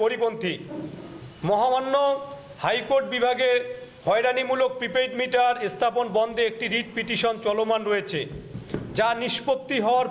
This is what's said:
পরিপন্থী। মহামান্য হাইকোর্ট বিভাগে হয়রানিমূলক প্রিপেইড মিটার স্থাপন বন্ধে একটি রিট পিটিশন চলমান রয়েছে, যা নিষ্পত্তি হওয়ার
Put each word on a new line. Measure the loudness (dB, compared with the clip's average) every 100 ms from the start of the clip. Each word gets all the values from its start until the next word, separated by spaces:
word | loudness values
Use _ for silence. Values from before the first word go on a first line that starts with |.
পরিপন্থী। | 0 2 -2 0 -4 -4 -8 -10 -10 -12 -14 -16 -16 -6 0
মহামান্য | 2 4 2 2 2 2 0 -6 -14 -16 -4
হাইকোর্ট | 0 0 2 2 2
বিভাগে | 0 2 2 2 2 0 -10 -14 -6
হয়রানিমূলক | 2 4 4 2 0 2 0 0
প্রিপেইড | -2 0 0 -2
মিটার | 2 4 4 2 -4
স্থাপন | 0 0 2 0 2
বন্ধে | 0 0 0
একটি | 0 -2
রিট | -2 -2
পিটিশন | -6 -4 0 0 0
চলমান | 0 0 2 0
রয়েছে, | 2 0 0 -4 -6 -10 -12 -14 -8 -8 -4
যা | 0 2
নিষ্পত্তি | 2 -2 -2 0 -2 0 0
হওয়ার | 4 4 2